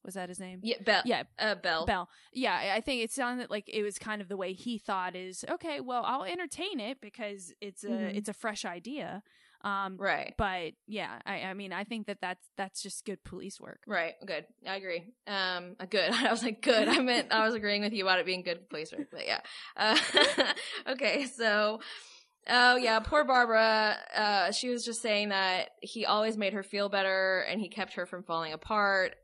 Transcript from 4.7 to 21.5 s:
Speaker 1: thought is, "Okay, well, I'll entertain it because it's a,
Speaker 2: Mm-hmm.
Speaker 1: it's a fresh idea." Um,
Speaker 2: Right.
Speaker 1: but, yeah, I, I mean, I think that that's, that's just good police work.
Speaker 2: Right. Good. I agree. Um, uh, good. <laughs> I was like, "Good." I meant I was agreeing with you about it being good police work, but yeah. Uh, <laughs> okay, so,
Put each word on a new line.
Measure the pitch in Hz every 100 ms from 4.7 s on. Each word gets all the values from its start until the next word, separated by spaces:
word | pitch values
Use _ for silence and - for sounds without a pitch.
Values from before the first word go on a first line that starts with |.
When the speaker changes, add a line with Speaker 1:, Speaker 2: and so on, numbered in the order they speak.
| 220
Speaker 1:
thought | - 190 180 180
is, | 185 180 -
"Okay, | 349 339 285
well, | 254 247 214
I'll | 254
entertain | - 359 339 - 370 320
it | 214 269
because | 208 - 214 202 175 -
it's | 202 190
a, | 202
Speaker 2:
Mm-hmm. | 226 214 202
Speaker 1:
it's | 208
a |
fresh | 202 226 214 202
idea." | 175 196 285 170 196 _ _ _ _
Um, | 202 196 190 185
Speaker 2:
Right. | 196 151 - -
Speaker 1:
but, | 202 185 165 - -
yeah, | 208 156 113 -
I, | 190
I | 185 190
mean, | 196
I | 180
think | 202 226 208
that | 202
that's, | 180 185 - -
that's | 190 -
just | 196 - -
good | 190
police | - 185 196 -
work. | - - -
Speaker 2:
Right. | 190 165 -
Good. | 196 156 156 _ -
I | 196
agree. | 190 175 180 _ -
Um, | 202 185 180 180 -
uh, | 180
good. | 208 170
<laughs> |
I | 226 240
was | 220
like, | 240 214
"Good." | - 226 214
I | 277
meant | 254 240 -
I | 220 220
was | 233
agreeing | 208 208
with | 208
you | 214
about | 190 185
it | 170
being | 180
good | 175 175 -
police | 151 160
work, | - 277
but | - -
yeah. | - - - - -
Uh, | 214 214 - - 571 - 240
<laughs> | - - - -
okay, | 254 277 285 262
so, | 233 226